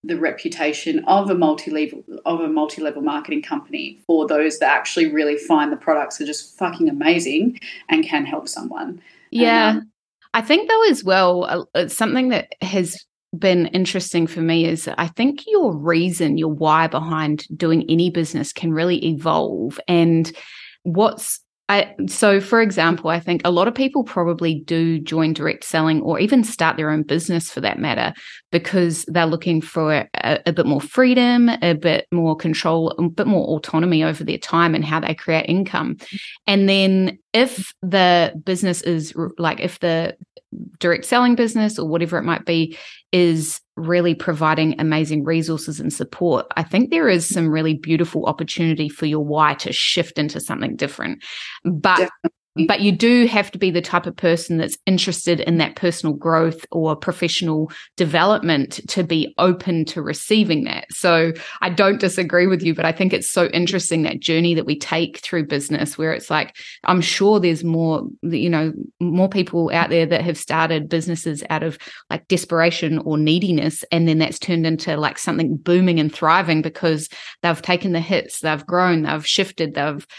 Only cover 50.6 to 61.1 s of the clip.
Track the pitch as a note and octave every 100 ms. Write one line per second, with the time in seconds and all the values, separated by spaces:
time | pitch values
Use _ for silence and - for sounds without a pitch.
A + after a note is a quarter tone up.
50.6 | - - - - - - - - - -
51.6 | - D#3+ F#3+ F3+ F3+ - - _ _ -
52.6 | D#3+ G#3 G3+ F3 A#3 B3 A#3+ G#3+ G3+ -
53.6 | F#3+ E3+ E3+ F3 E3+ - F3 E3 - E3
54.6 | - - - F#3 - E3+ - E3+ - E3+
55.6 | D3+ - F3+ E3+ D#3+ C#3+ E3 E3 E3 E3
56.6 | - E3 D#3+ D3+ - E3 E3+ E3+ F3 D#3
57.6 | D#3 - - - E3+ D#3+ F#3 G#3+ - D3+
58.6 | C3+ - - - E3+ E3 D#3 - F#3 F3+
59.6 | - E3 D#3 - D3 D3+ - G#3+ G#3+ D#3
60.6 | - - - - F3+